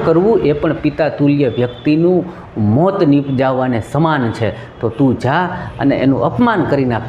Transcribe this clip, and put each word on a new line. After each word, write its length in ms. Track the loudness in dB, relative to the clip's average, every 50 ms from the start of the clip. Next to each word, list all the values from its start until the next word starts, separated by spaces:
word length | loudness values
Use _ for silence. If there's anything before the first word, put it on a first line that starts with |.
| 0
કરવું 340 | 2 2 4 4 4 2 2
એ 140 | 2 0 0
પણ 200 | 0 0 -2 -2
પિતા 360 | -2 -2 -4 -2 0 -2 -2
તુલ્ય 380 | 0 0 2 2 2 2 2 0
વ્યક્તિનું 760 | 0 0 -2 -4 -4 -4 0 0 2 4 4 2 2 2 0 -4 -10 -14 -18 -12 -4
મોત 460 | -2 0 2 4 4 2 2 2 2 2
નીપજાવવાને 800 | 4 4 2 2 0 -2 0 0 0 0 0 0 0 -2 -4 -4 -2
સમાન 400 | 0 0 2 2 2 0 -2 -2
છે. 180 | -2 -2 -4 -4 -4 -6 -14 -18 -10 -6
તો 100 | -6 -6
તું 300 | 0 0 0 0 2 0
જા 300 | -2 0 0 0 -2 -2 -6 -8 -10 -12 -8 -2
અને 160 | 0 0 0
એનું 280 | 2 2 0 0 0 -2
અપમાન 400 | -2 0 0 0 2 2 0 0
કરી 220 | 0 0 0 0
નાખ, 160 | 0 -2 -4 -4